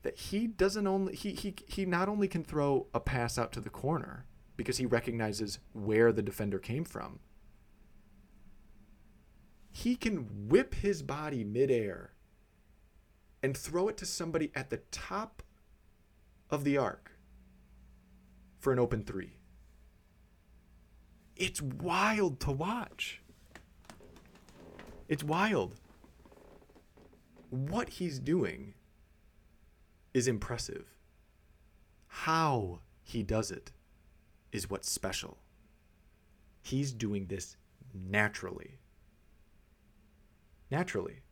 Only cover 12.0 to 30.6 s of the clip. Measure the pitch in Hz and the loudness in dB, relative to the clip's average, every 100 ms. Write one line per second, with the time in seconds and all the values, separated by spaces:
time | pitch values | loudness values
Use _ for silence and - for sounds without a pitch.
12 | 90 - - - _ _ _ - - - | -12 -20 -20 -20 _ _ _ -20 -20 -20
13 | _ _ _ - 135 135 - 170 202 214 | _ _ _ -4 -2 -2 -4 0 0 -2
14 | 175 - 165 160 151 135 131 - - - | -6 -4 -2 0 0 -2 -4 -6 -6 -10
15 | - 196 220 - - - - - - - | -6 -6 -6 -12 -20 -20 -20 -20 -20 -20
16 | _ - - - - 147 143 139 113 - | _ -20 -20 -20 -4 0 2 4 2 -2
17 | - - - - - - - - - - | -14 -20 -20 -20 -20 -20 -20 -20 -20 -20
18 | - - - - - - 139 127 120 113 | -20 -20 -20 -20 -20 -4 2 4 4 2
19 | 101 95 87 - - - - - - - | -2 -6 -8 -14 -20 -20 -20 -20 -20 -20
20 | _ - - - _ - - - - - | _ -20 -20 -20 _ -20 -20 -20 -20 -20
21 | - - - - 180 - 143 123 175 175 | -20 -20 -20 -4 -4 -2 -6 -4 0 4
22 | 208 214 185 131 139 139 170 240 - - | 4 4 2 2 -2 0 0 -2 -4 -6
23 | - - - - - - - - - - | -8 -8 -18 -20 -20 -20 -20 -20 -20 -20
24 | - - - - - - - - - - | -20 -20 -20 -20 -20 -20 -20 -18 -18 -18
25 | - 151 147 165 208 185 92 - - - | -4 -2 0 2 4 4 0 -4 -20 -20
26 | - - - - - - - - - - | -20 -20 -20 -20 -20 -20 -20 -20 -20 -20
27 | - - _ - - 127 139 202 247 - | -20 -20 _ -20 -8 -6 -2 -2 -4 -4
28 | 180 135 131 175 101 65 104 - - _ | -4 -4 0 2 2 -2 -12 -16 -20 _
29 | - _ - - - - - _ - _ | -20 _ -20 -20 -20 -20 -20 _ -20 _
30 | - 131 120 110 - 117 | -2 2 2 0 -2 -4